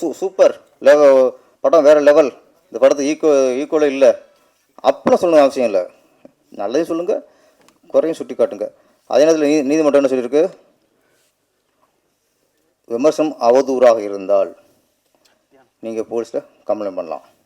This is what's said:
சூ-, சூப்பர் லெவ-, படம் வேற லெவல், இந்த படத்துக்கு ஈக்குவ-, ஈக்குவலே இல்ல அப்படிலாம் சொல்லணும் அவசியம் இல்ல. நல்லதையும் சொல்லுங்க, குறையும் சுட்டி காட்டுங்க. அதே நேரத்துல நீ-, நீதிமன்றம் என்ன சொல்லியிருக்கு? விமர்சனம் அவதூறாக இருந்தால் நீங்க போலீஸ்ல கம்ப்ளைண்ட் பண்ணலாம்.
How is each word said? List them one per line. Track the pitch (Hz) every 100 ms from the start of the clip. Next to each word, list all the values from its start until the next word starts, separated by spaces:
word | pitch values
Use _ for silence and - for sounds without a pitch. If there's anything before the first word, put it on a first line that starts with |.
சூ-, | 170
சூப்பர் | - 190 190 170 - _ -
லெவ-, | 127 147 143 135 127 - _ _
படம் | 139 160
வேற | 143 151
லெவல், | 143 151 139 - _ _
இந்த | _ 117
படத்துக்கு | 131 143 139
ஈக்குவ-, | 151 160 139 131
ஈக்குவலே | 127 151 156 151
இல்ல | 135 127 107 _ _ _ _ _ -
அப்படிலாம் | 123 - - -
சொல்லணும் | 180 156
அவசியம் | 139 131 120
இல்ல. | 95 87 _ _ _ _ _ _
நல்லதையும் | - 101 135 165
சொல்லுங்க, | 165 180 - - _ _ _ _ _ _
குறையும் | 135 160 160
சுட்டி | 127
காட்டுங்க. | 120 117 98 104 _ _ _ -
அதே | 127
நேரத்துல | 156 160 143
நீ-, | 156
நீதிமன்றம் | 131 156 147 143
என்ன | 135
சொல்லியிருக்கு? | 131 117 143 185 - _ _ _ _ _ _ _ _ _ _ _ _ _ _ _ _ _ _ _ _ _ _
விமர்சனம் | - 117 151 151 156 -
அவதூறாக | 120 127 131 127 123 113
இருந்தால் | 104 101 95 98 87 - _ _ _ _ _ _ _ _ _ _ _ _
நீங்க | 113 113
போலீஸ்ல | 107 117 113 - - _ -
கம்ப்ளைண்ட் | 107 101
பண்ணலாம். | 90 82 73 _ _